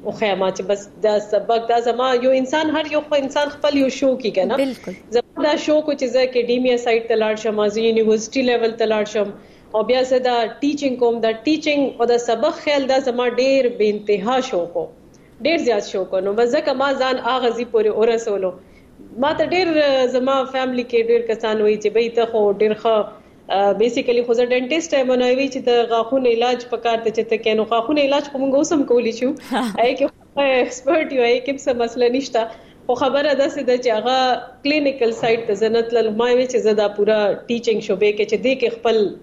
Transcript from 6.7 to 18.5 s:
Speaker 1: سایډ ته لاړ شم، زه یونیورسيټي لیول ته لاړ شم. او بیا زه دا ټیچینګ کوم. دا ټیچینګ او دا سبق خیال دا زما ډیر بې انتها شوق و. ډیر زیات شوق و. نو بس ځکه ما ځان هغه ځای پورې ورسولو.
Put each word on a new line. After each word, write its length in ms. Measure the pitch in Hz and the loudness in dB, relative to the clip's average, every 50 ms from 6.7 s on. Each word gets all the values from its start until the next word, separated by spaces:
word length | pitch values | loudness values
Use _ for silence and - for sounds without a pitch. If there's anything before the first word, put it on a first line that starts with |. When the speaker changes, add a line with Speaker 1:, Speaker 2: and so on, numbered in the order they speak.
| 247 240 240 | 0 0 0
Speaker 1:
سایډ 220 | 240 226 226 226 | 0 0 0 0
ته 80 | - 233 | 0 0
لاړ 200 | 220 220 214 214 | 0 2 0 -2
شم، 320 | 214 - 226 214 214 208 | -2 -2 -2 0 0 0
زه 140 | 208 202 220 | 0 0 0
یونیورسيټي 560 | 220 226 220 220 220 220 220 220 220 - - | 0 2 2 4 4 4 2 0 0 -4 -2
لیول 340 | 269 254 247 240 233 233 226 | -2 0 2 0 2 0 -2
ته 140 | 226 - 226 | 0 -2 -2
لاړ 180 | 220 220 214 208 | 0 0 0 -2
شم. 480 | 202 - 220 202 202 202 - - - - - - - - | -2 -2 -4 -4 -4 -6 -14 -20 -20 -20 -20 -18 -4 -2
او 80 | 220 214 | -2 0
بیا 180 | 214 254 254 254 254 | 2 2 0 2 2
زه 100 | 262 254 | 0 2
دا 160 | 247 247 240 233 226 220 226 - | 2 2 0 0 -2 -2 -4 -2
ټیچینګ 340 | - 285 302 285 285 269 247 240 247 | -2 -2 -2 0 -2 -4 0 0 0
کوم. 160 | 233 233 233 220 | 0 0 0 0
دا 40 | 220 220 220 - | -2 -2 -2 0
ټیچینګ 360 | 302 311 302 - 302 294 285 277 247 - - | 0 0 0 0 0 0 2 0 -2 0 -2
او 60 | 240 | 0
دا 120 | 233 240 | 2 2
سبق 400 | 233 - - 226 226 254 320 339 - - | 0 2 -2 -2 0 0 -2 -2 -2 -2
خیال 240 | 302 294 285 269 247 | 0 0 0 0 2
دا 80 | 262 262 269 | 0 0 0
زما 220 | 262 233 240 247 247 | 0 -2 0 -2 0
ډیر 400 | 233 240 254 269 269 269 254 240 208 | 0 2 2 4 4 4 2 0 0
بې 100 | - 208 214 208 | 0 0 0 0
انتها 420 | 208 208 - 208 196 185 226 262 262 254 - | -2 0 -2 -2 0 0 0 0 0 -2 -2
شوق 280 | 220 175 170 170 - | -4 -4 -4 -2 -4
و. 80 | 175 156 - - - - - - - - - - - 226 | -6 -6 -6 -12 -20 -20 -20 -20 -20 -20 -20 -20 -4 -2
ډیر 100 | 285 339 311 247 | 0 0 0 0
زیات 200 | 240 220 240 226 - | 0 0 0 -2 -4
شوق 220 | - 202 185 185 190 | -6 -6 -4 -2 -2
و. 60 | 190 | -2
نو 140 | 190 196 202 220 | -2 -2 0 0
بس 120 | 240 240 247 | 2 2 2
ځکه 160 | 311 302 302 269 254 | 0 0 -2 -2 0
ما 80 | 269 277 269 | 0 -2 0
ځان 300 | 240 262 262 262 254 - | 0 0 -2 -2 -2 -2
هغه 220 | 233 254 254 247 233 226 | -2 -2 0 0 -2 -2
ځای 80 | 226 240 240 - | -2 -6 0 0
پورې 180 | 220 214 214 - | 2 2 2 2
ورسولو. 540 | - 214 240 233 226 233 226 202 190 185 185 | 2 2 2 2 0 -2 -4 -4 -2 -2 -4